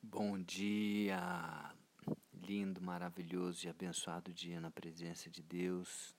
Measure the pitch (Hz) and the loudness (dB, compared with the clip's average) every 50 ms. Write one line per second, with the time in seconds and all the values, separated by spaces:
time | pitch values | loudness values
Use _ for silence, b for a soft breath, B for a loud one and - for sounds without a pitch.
0 | - 113 101 - 104 104 101 95 92 87 - 98 98 104 104 104 107 104 104 104 | -12 -4 0 2 4 4 4 2 -2 -2 -2 2 4 4 6 6 6 4 4 4
1 | 104 101 95 92 - - - - - - - - - - - - - _ _ _ | 4 4 4 4 2 2 0 0 0 -2 -4 -4 -6 -8 -10 -12 -20 _ _ _
2 | - - - - - _ - - 90 180 196 202 101 95 95 92 90 90 87 87 | -2 -2 -2 -2 -4 _ -14 -10 -4 0 2 2 2 2 0 0 -2 -2 0 0
3 | 87 90 85 - 87 82 - 90 90 90 87 - - 87 80 - 92 90 85 - | 0 -2 -2 -2 -4 0 2 2 2 2 2 0 -2 -4 -4 -2 -2 -2 -2 -2
4 | - - 82 87 85 92 87 85 - 87 87 85 80 80 - - - 85 80 85 | -2 -2 -2 -2 -2 -4 -8 -6 -4 -4 -2 -2 -2 -4 -4 -6 -8 -8 -6 -4
5 | 85 85 85 82 - 85 82 - 80 80 87 87 90 90 90 90 90 - - - | -4 -4 -4 -4 -8 -10 -10 -12 -10 -4 0 2 2 4 2 2 0 -4 -6 -8
6 | - - - | -8 -10 -14